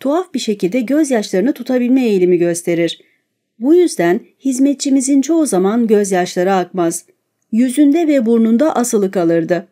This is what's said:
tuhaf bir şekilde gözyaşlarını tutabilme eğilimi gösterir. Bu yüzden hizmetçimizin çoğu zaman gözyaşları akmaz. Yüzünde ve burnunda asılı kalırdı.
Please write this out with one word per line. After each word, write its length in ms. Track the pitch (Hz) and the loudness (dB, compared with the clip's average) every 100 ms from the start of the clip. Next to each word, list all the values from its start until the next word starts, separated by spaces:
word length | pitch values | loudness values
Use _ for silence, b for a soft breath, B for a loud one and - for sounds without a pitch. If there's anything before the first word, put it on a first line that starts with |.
tuhaf 340 | 262 320 370 | -4 -2 -4
bir 40 | 240 | -6
şekilde 420 | - 202 190 247 | -6 -2 -2 -2
gözyaşlarını 720 | 220 294 277 233 202 190 233 | 0 0 0 -2 -2 -2 -2
tutabilme 520 | 311 247 254 240 262 | -2 -4 -2 2 2
eğilimi 340 | 240 196 180 175 | 2 2 2 2
gösterir. 640 | 170 170 - 170 165 - b b b _ _ - | 0 -2 -4 -2 -2 -6 b b b _ _ -6
Bu 160 | 247 | 2
yüzden 460 | 349 339 - 170 202 - _ | 2 2 0 0 -2 -4 _
hizmetçimizin 760 | 269 254 277 277 285 269 254 277 | -6 0 0 0 0 0 2 0
çoğu 260 | 269 330 277 | 2 0 0
zaman 400 | 185 190 233 226 | 0 0 0 2
gözyaşları 640 | 208 196 185 180 180 185 | 2 2 -2 -2 -2 0
akmaz. 520 | 190 175 185 170 165 - _ _ _ _ | 0 -2 -4 -4 -4 -12 _ _ _ _
Yüzünde 540 | 220 254 254 285 320 311 | -2 0 2 2 2 2
ve 200 | 277 226 | 0 2
burnunda 500 | 233 226 226 311 - | 2 2 2 0 0
asılı 340 | 240 214 190 | -2 -2 -2
kalırdı. 580 | 196 165 170 165 170 190 | 0 0 0 0 -4 -6